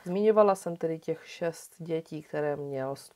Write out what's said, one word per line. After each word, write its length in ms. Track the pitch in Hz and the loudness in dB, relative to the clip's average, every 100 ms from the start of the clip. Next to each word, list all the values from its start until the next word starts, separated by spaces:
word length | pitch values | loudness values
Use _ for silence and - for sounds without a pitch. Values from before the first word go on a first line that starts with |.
Zmiňovala 500 | 175 185 214 214 208 | -6 2 4 6 6
jsem 220 | 190 175 170 | 4 -2 -4
tedy 220 | 165 160 | -2 -2
těch 280 | 160 160 - | -6 -8 -10
šest 480 | - 170 165 - - | -6 -6 -6 -14 -14
dětí, 440 | 165 160 160 156 | -6 -4 -4 -12
které 340 | 147 151 147 143 | -6 -2 -2 -2
měl 400 | 143 135 135 135 | -4 -4 -4 -6
s 140 | - | -12